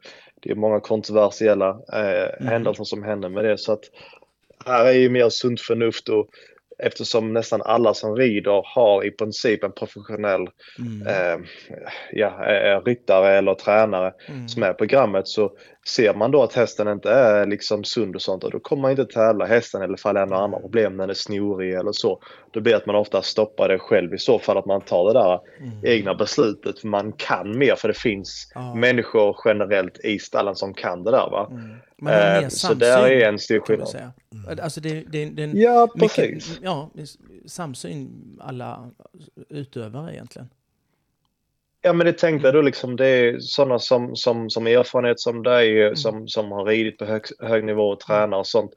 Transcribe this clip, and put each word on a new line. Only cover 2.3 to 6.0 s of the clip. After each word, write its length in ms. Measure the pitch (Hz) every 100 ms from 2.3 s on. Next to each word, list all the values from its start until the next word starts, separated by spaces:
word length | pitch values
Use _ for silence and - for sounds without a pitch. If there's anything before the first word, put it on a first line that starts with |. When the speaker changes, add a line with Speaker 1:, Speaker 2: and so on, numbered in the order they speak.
| -
Speaker 2:
Mm. 60 | 131
Speaker 1:
händelser 300 | 117 110 104
som 200 | 107 104
händer 260 | 104 101 92
med 140 | 98 110
det, 120 | 101
så 140 | -
att 100 | 107 - - - - _ _ _ - 127
här 200 | 123 127
är 60 |
ju 160 | 127 123
mer 200 | 123 117
sunt 320 | - 123 117
förnuft 480 | - 113 113 -